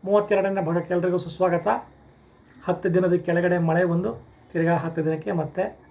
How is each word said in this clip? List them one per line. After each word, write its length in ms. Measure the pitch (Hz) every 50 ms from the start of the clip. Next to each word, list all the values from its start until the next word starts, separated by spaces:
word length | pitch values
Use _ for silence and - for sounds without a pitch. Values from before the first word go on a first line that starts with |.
| -
ಮೂವತ್ತೆರಡನೇ 560 | 190 202 208 202 202 214 180 190 196 196 190
ಭಾಗಕ್ಕೆ 340 | 180 156 170 175 170 - 180
ಎಲ್ರಿಗೂ 240 | 175 170 185 175 180
ಸುಸ್ವಾಗತ. 500 | 180 170 - - 185 180 175 170 - 202 226 - - - - - - - - _ - _ _ _ - - - - -
ಹತ್ತು 300 | - 175 170 - 185 165
ದಿನದ 200 | 185 185 180 175
ಕೆಳಗಡೆ 440 | 175 175 - 165 170 175 180 180 175
ಮಳೆ 260 | 170 165 160 170 185
ಬಂದು 420 | 170 170 170 185 220 233 - - - - - - _
ತಿರ್ಗಾ 240 | - 175 165 165 175
ಹತ್ತು 280 | - - 165 160 165 156
ದಿನಕ್ಕೆ 280 | 160 160 156 160 208
ಮತ್ತೆ 460 | 190 165 151 139 - 180 190 214 - - - -